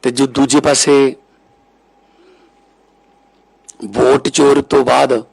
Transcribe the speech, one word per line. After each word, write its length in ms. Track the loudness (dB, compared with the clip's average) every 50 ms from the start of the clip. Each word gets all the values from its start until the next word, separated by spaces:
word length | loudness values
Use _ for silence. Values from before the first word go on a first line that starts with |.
ਤੇ 100 | -6 -6
ਜੋ 160 | -2 -2 -4
ਦੂਜੇ 340 | -4 0 -2 -2 0 0 0
ਪਾਸੇ 540 | 0 0 -2 0 0 0 2 2 2 0 -2 -8 _ _ _ _ _ _ _ _ _ _ _ _ _ _ _ _ _ _ _ _ _ _ _ _ _ _ _ _ _ _ _ _ _ _ _ _ _ _ _ _ _ _ _ _ _ _ _ _ _ -20 -20 _ -18
ਵੋਟ 440 | -10 -4 -2 0 2 0 0 -2 -4
ਚੋਰ 320 | -2 0 2 2 2 0 0
ਤੋਂ 200 | 0 0 0 0
ਬਾਅਦ 360 | 2 0 0 0 0 -2 -4 -6 _